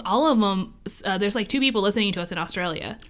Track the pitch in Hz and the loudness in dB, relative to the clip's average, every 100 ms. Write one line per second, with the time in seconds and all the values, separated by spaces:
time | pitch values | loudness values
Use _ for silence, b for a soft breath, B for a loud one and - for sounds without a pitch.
0 | 180 220 311 233 202 190 185 - 196 - | 2 2 4 4 4 0 -4 -8 -6 -4
1 | 196 185 202 220 214 269 269 220 196 208 | -2 0 0 0 -2 0 2 2 2 2
2 | 208 185 170 156 170 190 180 160 95 - | 2 0 -4 -4 -4 -2 -4 -4 -8 -12
3 | - | -2